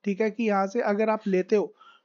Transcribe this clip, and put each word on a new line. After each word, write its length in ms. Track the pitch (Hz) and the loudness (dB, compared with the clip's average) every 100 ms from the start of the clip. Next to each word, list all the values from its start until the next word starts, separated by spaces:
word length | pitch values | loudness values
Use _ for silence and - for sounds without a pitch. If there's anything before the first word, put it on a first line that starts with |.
| - | -6
ठीक 160 | 190 | -2
है, 80 | 220 | -2
कि 120 | 208 | -2
यहाँ 240 | 226 202 196 | 0 0 0
से 140 | 233 | -2
अगर 260 | 220 202 220 | -2 0 0
आप 180 | 214 208 | -2 0
लेते 280 | 185 185 214 | 0 2 0
हो 180 | 170 - - - | 0 -8 -20 -20